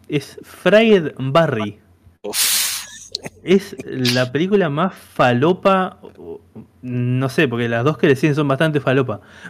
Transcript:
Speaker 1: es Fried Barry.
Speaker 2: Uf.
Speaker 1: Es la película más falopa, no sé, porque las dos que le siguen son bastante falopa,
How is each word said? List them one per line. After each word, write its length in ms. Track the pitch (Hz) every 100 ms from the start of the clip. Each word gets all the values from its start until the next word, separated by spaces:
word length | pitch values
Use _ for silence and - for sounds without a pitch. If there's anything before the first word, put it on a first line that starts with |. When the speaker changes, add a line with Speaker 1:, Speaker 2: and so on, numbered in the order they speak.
| -
Speaker 1:
es 320 | 147 - -
Fried 680 | - - 180 208 226 202 147 -
Barry. 580 | 131 151 160 117 104 - _ _ _ _
Speaker 2:
Uf. 600 | 104 - - - - - - - - - - _
Speaker 1:
Es 320 | - 190 - - -
la 460 | 131 123 123 123
película 380 | 139 185 202 170
más 240 | 143 185 -
falopa, 1040 | - - 131 120 156 185 196 190 185 - - - 87 82 _ 110 - _
no 480 | 127 123 123 127 131
sé, 180 | 151 147
porque 220 | 120 120
las 140 | 117
dos 160 | 131 156
que 80 | 170
le 80 | 135
siguen 180 | 160
son 140 | 143 147
bastante 320 | 135 160 147
falopa, 400 | 135 131 123 101 - - -